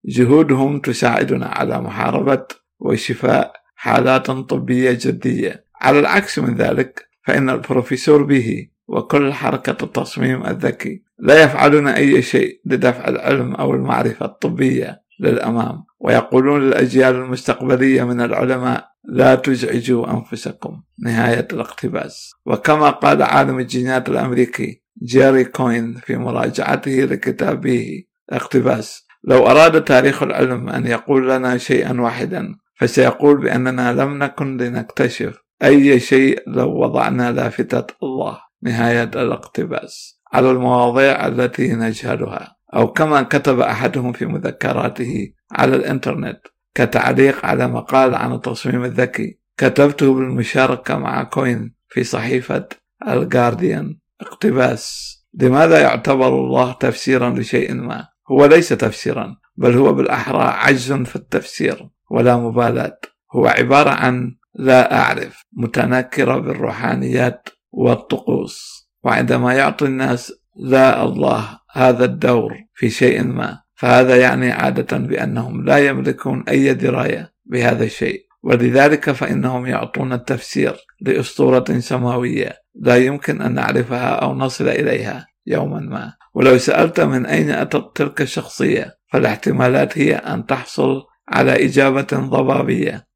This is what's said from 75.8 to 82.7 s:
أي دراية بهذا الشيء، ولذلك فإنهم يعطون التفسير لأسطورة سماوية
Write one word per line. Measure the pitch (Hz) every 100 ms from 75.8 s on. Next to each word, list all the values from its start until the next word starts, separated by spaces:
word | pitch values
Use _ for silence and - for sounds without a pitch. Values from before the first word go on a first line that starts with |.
| 143 131 131 127 139 131 -
أي | 139 135
دراية | 127 131 127 - - 165 _
بهذا | - 123 120 113
الشيء، | 110 - - - _ _
ولذلك | - 120 120 127 143 147 156
فإنهم | 127 143 135 131 127 127
يعطون | - 117 - 131
التفسير | 123 - 123 - 139 143 - _ _
لأسطورة | - - 120 - 135 127 127 139
سماوية | - 127 123 123 123 110 - - _